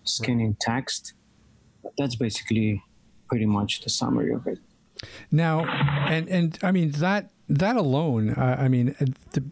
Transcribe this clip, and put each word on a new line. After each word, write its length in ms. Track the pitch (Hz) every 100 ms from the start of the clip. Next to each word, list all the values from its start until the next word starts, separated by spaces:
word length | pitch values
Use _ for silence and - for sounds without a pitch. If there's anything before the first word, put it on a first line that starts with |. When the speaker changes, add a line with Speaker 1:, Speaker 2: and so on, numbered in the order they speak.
Speaker 1:
scanning 540 | - - 120 120 110 104
text. 520 | 117 123 131 - - - _ _ _ _ _ _ - -
That's 200 | 139 120
basically 640 | 117 - - 113 107 101 - _ _ - -
pretty 160 | 120
much 360 | 107 104 104 -
the 100 | -
summary 420 | - - 120 113
of 140 | 113 -
it. 100 | - - _ _ - - - -
Speaker 2:
Now, 320 | 151 165 160
and, 640 | 165 139 143 143 143 160 165
and 280 | 185 165 -
I 80 | 185
mean, 220 | 185 160
that, 400 | 143 180 202 190 _ -
that 260 | 147 190
alone, 560 | 247 147 135 165 113 107
uh, 260 | - 127 127
I 120 | 135
mean, 260 | 127 123 -
uh, 60 | 135 - -
th-, 140 | - 135